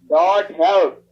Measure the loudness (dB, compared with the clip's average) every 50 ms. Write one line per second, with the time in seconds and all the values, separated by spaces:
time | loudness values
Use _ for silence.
0 | _ _ 0 0 2 2 0 0 -2 -4 -4 -2 -2 0 2 2 0 0 -2 -8
1 | _ _